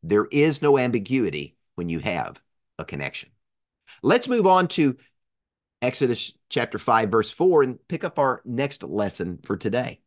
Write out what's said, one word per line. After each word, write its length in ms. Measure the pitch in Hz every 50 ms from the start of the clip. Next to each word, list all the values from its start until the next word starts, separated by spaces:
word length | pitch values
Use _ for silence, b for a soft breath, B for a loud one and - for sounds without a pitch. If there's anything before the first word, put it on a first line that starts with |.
| -
There 240 | 82 104 104 104 -
is 320 | - 143 147 160 147 139 -
no 160 | 147 139 139
ambiguity 760 | 127 123 120 120 98 98 131 135 117 90 73 76 71 76 _ _ _ _ _
when 160 | - 87 85
you 80 | 82 80
have 420 | 71 107 90 82 60 50 - - _ _ _ _ _ _ _ -
a 60 | 80
connection. 460 | - - 71 71 67 - - - _ _ _ _ _ _ _ _ _ _ _ _ B B B B
Let's 260 | 123 190 247 247 262
move 180 | 247 240 202
on 220 | 196 185 185 180 170
to 280 | - - 160 139 127 b b b b _ _ _ _ _ _ _ _ _ _ _ _ _
Exodus 520 | - 127 123 - 143 123 120 113 - - _ _ _ _
chapter 280 | - 131 120 - - 107
five, 320 | - - 117 113 113 107
verse 200 | 92 113 - -
four, 320 | - - 175 185 180 151 139
and 240 | 127 123 - _
pick 160 | _ 170 160 -
up 160 | 175 - -
our 240 | 143 131 123 - _
next 380 | - 120 120 139 143 143 - -
lesson 560 | 69 76 104 104 - - - 90 87 87 76 _
for 120 | - 101
today. 440 | 95 - 110 98 120 127 143 - _ _